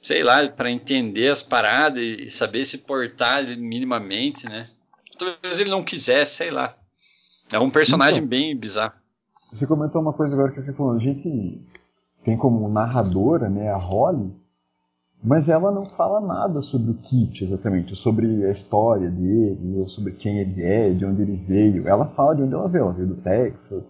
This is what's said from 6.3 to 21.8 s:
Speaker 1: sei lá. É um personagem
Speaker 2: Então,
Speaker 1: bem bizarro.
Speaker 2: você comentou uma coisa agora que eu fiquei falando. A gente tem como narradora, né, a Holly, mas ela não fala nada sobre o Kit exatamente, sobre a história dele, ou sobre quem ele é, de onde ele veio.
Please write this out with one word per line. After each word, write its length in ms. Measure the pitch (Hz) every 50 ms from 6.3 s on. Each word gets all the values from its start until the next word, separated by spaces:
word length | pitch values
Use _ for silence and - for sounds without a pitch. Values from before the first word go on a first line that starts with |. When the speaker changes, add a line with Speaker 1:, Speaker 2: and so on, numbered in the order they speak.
| -
Speaker 1:
sei 160 | - 170 170
lá. 240 | 139 131 127 - - _ _ _ _ _ _ _ _ _ _ _ _ _ _ _
É 80 | - 107
um 100 | 123 135
personagem 560 | 131 151 156 - 147 147 139 139 - - 156
Speaker 2:
Então, 20 |
Speaker 1:
bem 300 | 123 123 127 147 160 147
bizarro. 360 | 123 110 107 98 107 110 110 - _ _ _ _ _ _ _ _ _ _ _
Speaker 2:
você 160 | - 107 139
comentou 340 | 127 156 147 151 151 - 165
uma 120 | 160 156 -
coisa 200 | - 151 143 139
agora 160 | 135 139 135
que 80 | 139 139
eu 40 | 131
fiquei 140 | 139 135
falando. 200 | - 143 127 117
A 60 | 117 113
gente 580 | 135 139 135 - 175 147 117 98 85 82 - - _ _ - _ _ _ _ _ _ _ _ _
tem 140 | - 113
como 300 | 117 - 131 117 110 107 104
narradora, 800 | 107 107 110 120 127 123 107 92 90 95 101 135 165 160 120 98
né, 220 | 98 101 107 107
a 60 | 98
Holly, 560 | 98 90 90 95 107 135 170 180 135 101 92 95 - _ _ _ _ _ _ _ _ _ _ _ _ _ _ _ _ 110
mas 260 | 110 143 165 147 160
ela 220 | 160 160 180 202
não 160 | 202 196 196 190
fala 300 | - - 170 185 196 214
nada 400 | 208 185 175 185 202 196 165 143
sobre 300 | 123 - - 123 110 113
o 40 | 113
Kit 500 | - - - 127 123 120 123 - - 98
exatamente, 500 | 92 98 92 - 110 95 90 85 87 98
sobre 500 | 98 - 117 110 107 107 113 113 104 98
a 60 | 95
história 580 | 101 101 - - - 104 110 117 113 101 92 87
dele, 680 | 90 92 90 92 104 117 113 101 95 92 87 90 95 95
ou 80 | 95 92
sobre 240 | - 107 104 95 87
quem 260 | - - 107 101 104
ele 240 | 98 95 92 92 85
é, 300 | 87 98 113 113 98 92
de 120 | 92 98
onde 160 | 98 95 98 101
ele 140 | 101 101
veio. 500 | 90 90 92 92 101 107 107 98 85